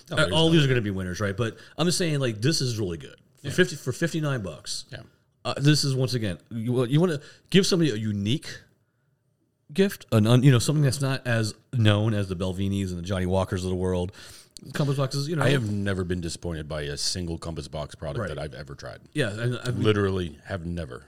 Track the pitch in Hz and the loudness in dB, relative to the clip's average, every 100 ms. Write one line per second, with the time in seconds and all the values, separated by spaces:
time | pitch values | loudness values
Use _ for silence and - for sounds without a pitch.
0 | - 156 156 156 165 165 135 123 101 95 | -6 0 2 4 6 6 6 2 0 -2
1 | 90 87 104 95 113 - - - 170 - | -4 -2 -4 -2 -4 -4 -18 -2 0 0
2 | 175 147 127 104 127 160 127 110 98 82 | 0 0 -2 0 0 0 0 -2 -4 -6
3 | 67 - _ _ 113 101 180 147 - - | -10 -20 _ _ -8 0 0 0 -6 -2
4 | 165 165 151 131 92 71 - - - 139 | -2 -2 -2 -4 -6 -10 -10 -10 -10 -16
5 | - _ _ _ - - 139 151 143 131 | -16 _ _ _ -6 2 4 4 2 0
6 | 127 123 107 85 - 117 113 120 120 147 | 0 -2 -4 -6 -8 -8 -2 0 2 2
7 | 180 147 - - - 185 185 190 156 107 | 2 0 -8 -20 2 2 4 2 2 0
8 | 110 104 101 156 - - - _ _ _ | -2 -2 0 -2 -4 -16 -18 _ _ _
9 | _ _ _ _ _ _ _ 147 196 - | _ _ _ _ _ _ _ 0 0 0
10 | - 110 104 127 139 123 - 151 143 - | 0 4 6 8 8 6 4 2 2 2
11 | 135 135 127 113 107 - _ 120 107 104 | -2 -2 0 0 0 -6 _ 2 4 4
12 | 110 104 95 87 92 92 98 98 95 87 | 2 0 -2 -2 -4 -2 -2 0 -2 -4
13 | 87 95 92 95 92 98 92 92 92 90 | -4 -2 2 2 0 -2 -2 -2 0 0
14 | 90 - - - - - 160 - 143 139 | -2 -6 -20 -20 -20 -20 -12 -2 0 0
15 | 135 143 139 170 - 139 107 101 101 95 | -2 -2 -4 0 2 2 2 -2 0 -2
16 | 87 90 82 - 87 80 76 76 71 71 | -2 -2 -4 -6 -8 -8 -6 -6 -6 -4
17 | - 95 85 82 85 78 69 78 73 - | -4 -4 -4 -6 -8 -8 -8 -8 -10 -8
18 | 78 73 95 73 73 64 69 69 - - | -8 -6 -6 -6 -10 -10 -14 -14 -14 -16
19 | - 147 113 104 123 117 120 101 107 104 | -10 -4 -2 -2 -4 -4 -4 0 2 4
20 | 98 95 85 73 - 95 82 87 73 60 | 2 0 -4 -8 -10 -8 -6 -6 -6 -10